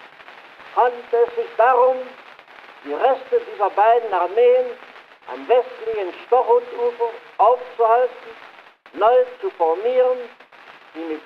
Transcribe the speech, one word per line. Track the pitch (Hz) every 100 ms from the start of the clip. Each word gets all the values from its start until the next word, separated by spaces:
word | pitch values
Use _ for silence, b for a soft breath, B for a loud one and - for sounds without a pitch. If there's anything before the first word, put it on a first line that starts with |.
| - - - - - - - -
handelt | 247 240 - 233 233
es | 233
sich | 226 -
darum, | 240 247 254 254 254 - - - - - - -
die | 143
Reste | 151 247 254 - 240 -
dieser | 202 196
beiden | 196 220 240 226
Armeen | 185 170 214 247 254 247 226 - - - _ -
am | 131 143
westlichen | 247 - - 220 214 180 - -
Stochot-Ufer | 254 220 240 240 240 240 233 233 - - -
aufzuhalten, | 208 247 - - 226 240 247 - 226 - - - - _ -
neu | 262 220 247 247 -
zu | 190
formieren, | - 160 170 233 254 254 254 233 - _ - - - -
sie | 160 165
mit | 151